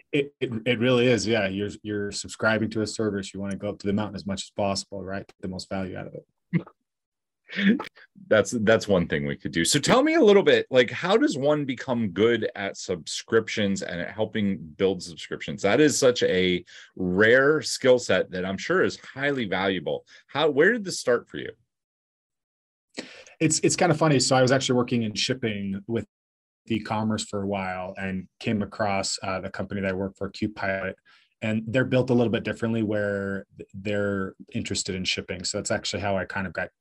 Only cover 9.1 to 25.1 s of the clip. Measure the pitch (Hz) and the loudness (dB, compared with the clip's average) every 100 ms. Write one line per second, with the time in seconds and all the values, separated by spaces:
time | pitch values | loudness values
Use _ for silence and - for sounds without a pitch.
9.1 | 76 71 69 - 71 - 147 135 226 294 | -2 -4 -6 -4 0 2 2 4 4 4
10.1 | 320 226 202 165 117 113 131 120 123 170 | 4 6 6 6 4 4 2 2 0 0
11.1 | 214 294 160 139 151 139 127 - 120 110 | 2 2 0 0 0 -2 -6 -4 -2 -2
12.1 | 85 110 117 107 - 98 - - 92 - | 2 4 4 -2 -4 -8 -6 -6 -6 -6
13.1 | - - 113 107 - 101 98 - 85 85 | -10 0 0 2 0 0 -2 -4 -6 -8
14.1 | 98 113 110 101 95 80 73 95 92 87 | -6 -4 -2 -2 -2 -6 0 0 0 -6
15.1 | 78 - 78 - 104 98 117 151 113 131 | -14 -12 -10 -8 -2 2 4 4 4 2
16.1 | 120 - 92 92 90 - - - - 92 | 4 2 2 2 0 -4 -18 -16 -6 -2
17.1 | 90 107 127 139 156 120 - 131 127 - | 4 6 6 6 2 -2 0 4 4 4
18.1 | 95 - 92 92 98 - 180 120 - - | 0 0 -4 -4 -4 -2 2 2 -2 -10
19.1 | 135 139 139 107 92 98 92 76 69 - | -6 -4 -2 -2 0 0 0 -2 -6 -8
20.1 | - _ 135 156 135 175 240 190 - - | -20 _ 0 2 4 4 4 -2 -4 0
21.1 | 120 - 80 64 - _ _ _ _ _ | 0 0 -10 -10 -12 _ _ _ _ _
22.1 | _ _ _ _ _ _ _ _ - - | _ _ _ _ _ _ _ _ -16 -16
23.1 | - - - 160 - 170 156 180 156 160 | -18 -20 -2 0 2 2 4 2 4 4
24.1 | 139 123 131 127 135 135 123 123 120 110 | 4 4 4 6 4 2 0 0 -2 -2